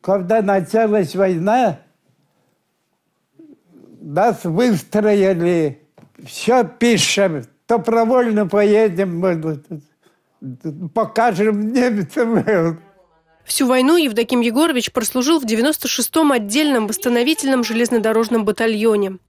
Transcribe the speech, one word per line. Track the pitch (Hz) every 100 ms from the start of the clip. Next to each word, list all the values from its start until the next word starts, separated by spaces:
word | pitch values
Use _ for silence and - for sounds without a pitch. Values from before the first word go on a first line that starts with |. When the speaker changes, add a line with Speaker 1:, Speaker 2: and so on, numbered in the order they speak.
Speaker 1:
Когда | - 196 180 220
началась | 196 196 156 220 220 208 170 185
война, | 190 180 185 240 233 143 _ _ _ _ _ _ _ _ _ _ _ _ _ _ _ _ 320 - _ - - -
нас | 160 147 220 202
выстроили, | 175 165 247 190 - 208 214 202 190 180 170 175 151 139 _ _ - _
всё | 139 - - 254
пишем, | 196 - 240 214 - - 196 151 117 _ _
добровольно | 233 214 226 226 254 240 208 196
поедем, | 202 208 208 220 175 196 170
мы | 185 165 160 147 - 160 _ _ _ _ _ _ 135 123 165 151 175
покажем | - 220 220 240 180 214 208 214
немцам. | 247 247 208 180 - 233 226 185 202 165 160 - _ _ _ _ _
Speaker 2:
Всю | - - 262
войну | 254 262 339
Евдоким | 294 214 233 247
Егорович | 233 233 330 254 -
прослужил | - 214 254 247 330
в |
девяносто | 247 220 262 311 262
шестом | - 233 320 311
отдельном | 254 202 226 311 254 214
восстановительном | 220 254 240 247 311 269 262
железнодорожном | 233 226 240 240 220 220 220 233
батальоне. | 208 208 226 214 220 208 196 185